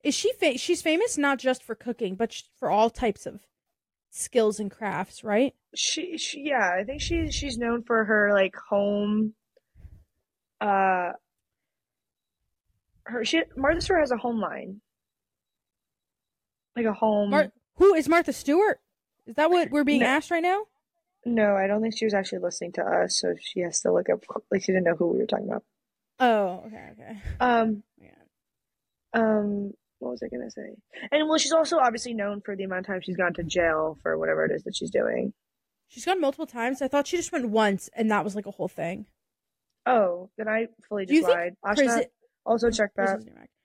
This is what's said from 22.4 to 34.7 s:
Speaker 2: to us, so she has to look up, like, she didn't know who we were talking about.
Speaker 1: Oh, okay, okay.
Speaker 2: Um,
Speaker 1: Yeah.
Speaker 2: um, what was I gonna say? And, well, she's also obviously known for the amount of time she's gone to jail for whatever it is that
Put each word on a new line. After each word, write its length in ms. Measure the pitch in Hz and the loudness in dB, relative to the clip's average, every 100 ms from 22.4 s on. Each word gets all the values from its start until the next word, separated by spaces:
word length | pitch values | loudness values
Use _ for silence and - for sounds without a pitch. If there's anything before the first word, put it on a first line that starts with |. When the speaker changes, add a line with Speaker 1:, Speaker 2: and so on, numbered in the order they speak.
| 180 - 175 | -6 -6 -8
Speaker 2:
to 80 | 180 | -4
us, 360 | 175 175 180 - | 0 0 0 0
so 160 | 180 175 | -2 -4
she 180 | - 185 | -6 -6
has 200 | 175 - | -4 -2
to 120 | - | 2
look 160 | 180 180 | 2 2
up, 120 | 180 - - _ | -2 -4 -12 _
like, 100 | 196 | -2
she 80 | 190 | 0
didn't 140 | 185 | 2
know 100 | 170 | 2
who 140 | 165 170 | 2 0
we 100 | 147 | 0
were 80 | - | 0
talking 220 | - - | -2 -4
about. 160 | 113 _ _ _ _ _ _ | -8 _ _ _ _ _ _
Speaker 1:
Oh, 420 | 247 220 190 185 226 | 2 4 0 -4 -14
okay, 240 | 214 - | -18 -20
okay. 300 | 214 - 214 - - | -20 -18 -12 -10 0
Speaker 2:
Um, 420 | 247 233 220 208 - _ | 2 4 2 -2 -8 _
Speaker 1:
Yeah. 120 | - _ _ _ _ _ _ _ _ _ _ | -20 _ _ _ _ _ _ _ _ _ _
Speaker 2:
um, 600 | 233 226 214 208 202 202 - _ _ | 0 2 2 0 -4 -6 -12 _ _
what 120 | 254 | -10
was 120 | 247 | -8
I 60 | 233 | -8
gonna 220 | 165 220 | -8 -10
say? 260 | - - 214 _ - - | -14 -16 -18 _ -16 -2
And, 180 | 294 311 | 0 2
well, 100 | 311 | 0
she's 140 | 285 | 2
also 260 | 320 311 330 | 2 2 2
obviously 360 | 247 226 247 | 2 0 -8
known 280 | 226 202 202 | -4 -4 -6
for 120 | 202 | -8
the 80 | 196 | -8
amount 180 | 190 185 | -6 -6
of 60 | 190 | -6
time 140 | 185 | -6
she's 160 | 180 180 | -6 -2
gone 180 | 180 | -2
to 80 | 180 | -2
jail 560 | 165 180 170 156 156 156 | -2 0 2 2 -2 -4
for 140 | 165 160 | -4 -2
whatever 280 | 160 160 | 0 0
it 80 | 160 | 0
is 100 | 156 | -2
that 120 | - | -6